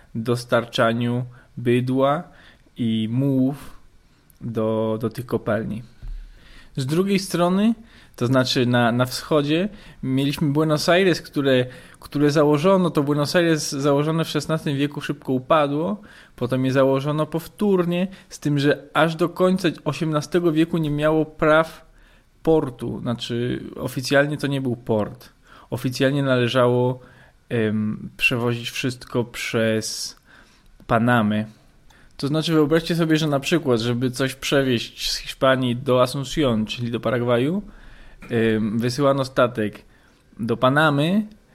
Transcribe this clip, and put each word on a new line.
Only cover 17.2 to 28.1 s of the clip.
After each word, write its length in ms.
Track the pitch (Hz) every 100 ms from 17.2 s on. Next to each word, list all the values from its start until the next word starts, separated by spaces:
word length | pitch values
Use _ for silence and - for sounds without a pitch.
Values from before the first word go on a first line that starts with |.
| 151
powtórnie, 840 | 160 - - 214 185 170 175 190 - -
z 100 | -
tym, 200 | 147 143
że 240 | 147 139 -
aż 220 | 151 160 160
do 120 | 170
końca 400 | 170 185 185 165 -
osiemnastego 680 | - 143 160 151 147 180 175
wieku 260 | 156 165 170
nie 120 | 151
miało 340 | 147 151 160
praw 600 | 151 - 156 156 160 - - _ - _ _ _
portu, 580 | - 160 131 123 120 110
znaczy 640 | 123 117 - 120 123 123 - -
oficjalnie 600 | 131 135 123 139 147 147
to 100 | 139
nie 140 | 139
był 160 | 131 120
port. 560 | - 110 101 - - _ _ - -
Oficjalnie 520 | 123 135 127 135 143
należało, 800 | 139 127 120 127 123 123 123 127 - - - _ -
em, 600 | 120 107 107 107 110 -